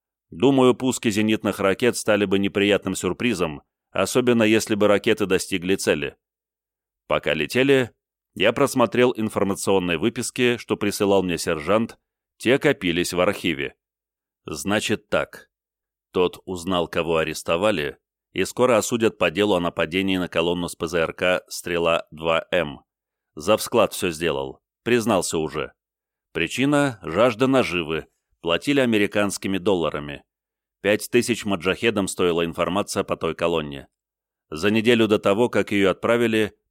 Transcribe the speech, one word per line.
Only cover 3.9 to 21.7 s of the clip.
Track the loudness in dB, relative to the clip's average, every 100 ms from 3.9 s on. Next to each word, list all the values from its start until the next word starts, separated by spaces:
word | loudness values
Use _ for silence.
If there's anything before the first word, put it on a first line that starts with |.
особенно | -4 -2 0 2 4 4
если | 4 2 2
бы | 4
ракеты | 2 2 0 2
достигли | 0 -2 -4 0 0
цели. | 2 0 -2 -10 _ _ _ _ _ _ _ _ -2
Пока | -2 0 -2
летели, | -2 0 2 2 0 _ _ _ _ -2
я | 0
просмотрел | 2 0 2 0 4 2 2
информационные | -4 -2 -2 -2 0 0 0 0
выписки, | -2 -4 -6 -2 0 0
что | -4 -4
присылал | -2 0 2 2 2
мне | -2
сержант, | -2 -4 0 0 0 -8 _ _ _ -6
те | 0 2
копились | 2 0 0 0 0
в | 0
архиве. | 0 0 -2 -4 -6 -10 _ _ _ _ _ _ -12
Значит | -8 -2 -2 -2 -4 _
так. | -4 -2 -8 -20 _ _ _ _ _ _
Тот | 0 0 -2 -12
узнал, | -8 -4 -2 -2
кого | -2 -2 0
арестовали, | -2 -4 -4 0 0 0 -4 -8 _ _ _
и | -6 -4
скоро | 0 2 2
осудят | 2 0 0 2
по | 0
делу | 2 2 2
о |
нападении | 0 -2 -2 0 0 0
на | -2
колонну | -2 0 -2 -4
с | -6
П | -4
З | -2
Р | -2
К | -2 0 0 -4
"Стрела | -10 -6